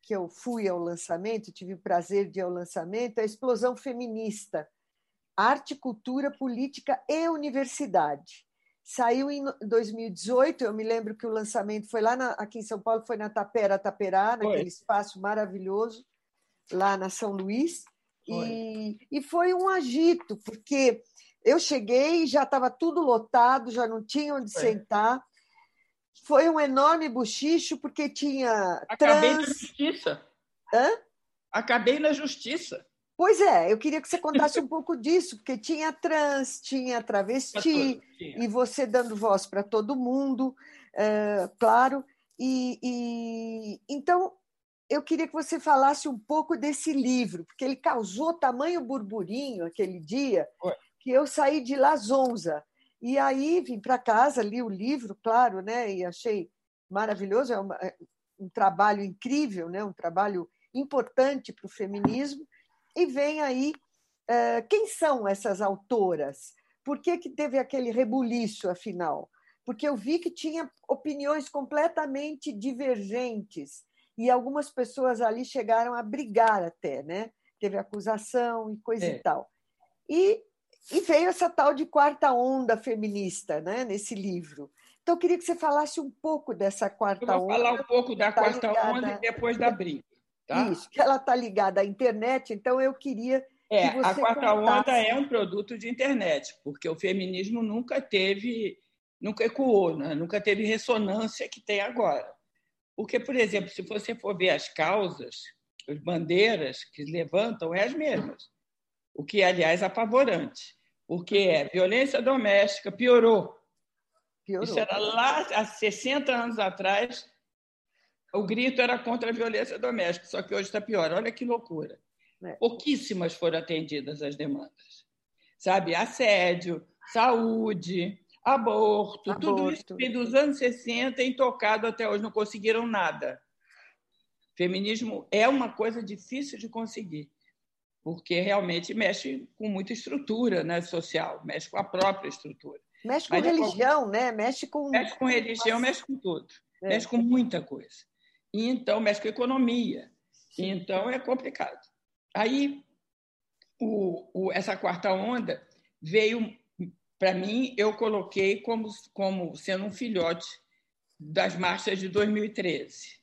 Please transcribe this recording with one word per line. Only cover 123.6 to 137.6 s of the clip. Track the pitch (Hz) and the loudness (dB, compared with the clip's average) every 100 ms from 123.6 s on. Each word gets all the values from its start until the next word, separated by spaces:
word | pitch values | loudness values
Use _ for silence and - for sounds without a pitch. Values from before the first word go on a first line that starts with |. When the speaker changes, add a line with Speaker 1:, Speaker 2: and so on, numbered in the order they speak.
| 160 165 156 147 135 147 | -2 -6 -4 -8 -8 -8
Speaker 2:
as | 147 143 | -8 -6
demandas. | 147 139 - _ _ - _ _ _ _ _ _ | -6 -6 -8 _ _ -20 _ _ _ _ _ _
Sabe? | 190 190 165 165 | 2 2 2 -2
Assédio, | 226 - 240 202 180 175 175 165 - _ - | -2 0 4 6 4 0 -2 -8 -8 _ -4
saúde, | 233 247 233 226 226 220 196 160 185 175 - _ _ - | 2 4 4 2 0 0 -2 -4 -2 -4 -6 _ _ 2
aborto, | 269 226 214 214 208 202 - - 208 | 2 2 2 4 4 0 -6 -8 -2
tudo | 208 190 185 | 0 2 0
isso | - | -2
Speaker 1:
Aborto. | - 185 | -10 -4
Speaker 2:
vem | 254 | -4
dos | 240 233 | -2 2
anos | 262 294 277 | 4 4 2
sessenta | 247 240 226 233 262 247 | -2 -2 -6 -4 -4 0
e | 262 | -2
intocado | 254 262 254 214 220 226 | 2 0 2 0 2 0
até | 220 220 | -2 -2
hoje, | 208 | -2
não | 214 | -2
conseguiram | 214 214 214 208 220 233 | -2 -4 -2 0 0 0
nada. | 214 170 151 131 131 _ _ _ _ - _ _ _ _ _ _ _ | 0 -2 -2 -8 -10 _ _ _ _ -20 _ _ _ _ _ _ _
Feminismo | 180 185 202 220 226 208 - | -2 0 -2 -4 -4 -8 -2
é | 202 226 | 4 4
uma | 277 233 | 4 -2
coisa | - 214 226 | -2 -4 -4
difícil | 202 208 - 262 277 226 | -8 -12 -10 -10 -8 -10
de | 220 | -12
conseguir, | 226 226 - 202 151 143 _ _ _ | -10 -10 -10 -12 -12 -14 _ _ _